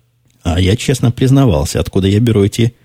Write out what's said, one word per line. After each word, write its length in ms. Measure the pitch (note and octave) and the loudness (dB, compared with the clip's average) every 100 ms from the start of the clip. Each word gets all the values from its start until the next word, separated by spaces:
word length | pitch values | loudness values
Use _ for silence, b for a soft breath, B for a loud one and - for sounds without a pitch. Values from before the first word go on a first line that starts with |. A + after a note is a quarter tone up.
| _ _ _ _ | _ _ _ _
А 180 | - E2+ | -4 -2
я 160 | F#2 A2+ | 0 -2
честно 340 | - C3 A#2+ | -2 -2 -2
признавался, 680 | - C3 C#3 C3 D2+ C#2+ - | 0 2 2 2 0 -2 -4
откуда 280 | - G2 F#2+ | -4 -2 0
я 120 | G2+ | 2
беру 240 | A#2+ G#2 | 2 2
эти 300 | G2 - A#2 b | 0 0 -4 b